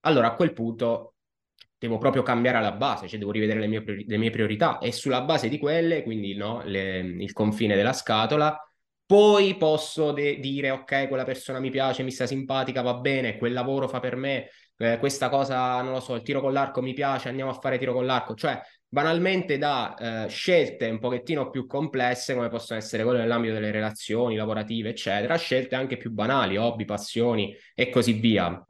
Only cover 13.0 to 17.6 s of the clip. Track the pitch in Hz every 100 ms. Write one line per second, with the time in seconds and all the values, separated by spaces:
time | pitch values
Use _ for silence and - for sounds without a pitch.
13 | 135 135 120 107 120 123 127 135 127 127
14 | 127 127 135 131 - - _ _ 117 117
15 | 139 135 127 139 135 127 127 127 127 131
16 | 127 117 117 139 135 139 135 - 131 131
17 | 139 131 123 131 135 127